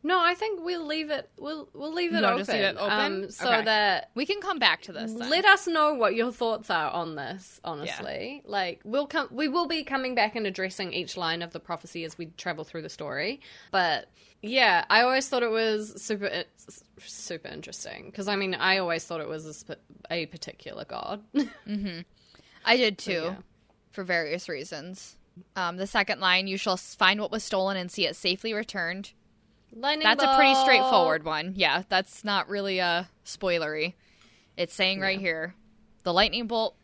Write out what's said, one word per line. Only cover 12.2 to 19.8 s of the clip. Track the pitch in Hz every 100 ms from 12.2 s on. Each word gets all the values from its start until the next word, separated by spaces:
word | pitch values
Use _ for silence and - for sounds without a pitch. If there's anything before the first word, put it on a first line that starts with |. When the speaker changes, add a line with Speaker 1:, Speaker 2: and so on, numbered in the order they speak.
| 160 -
Speaker 1:
travel | 185 156
through | 156 165
the | 156
story. | - 151 131 175 269 - - -
But, | 190 175 143 - _ _ _
yeah, | 208 262 233 175 -
I | 214
always | 247 262 269
thought | 254
it | 240
was | 220 226 214 214 196
super, | - 208 202
i-, | 170 - _ -
s-, | - _ -
super | - - - 165 -
interesting. | - - - - - -
'Cause, | 196 196
I | 196
mean, | 190 175
I | 170 190
always | 175 165
thought | - 165
it | 151
was | 156 156
a | 151
sp-, | - -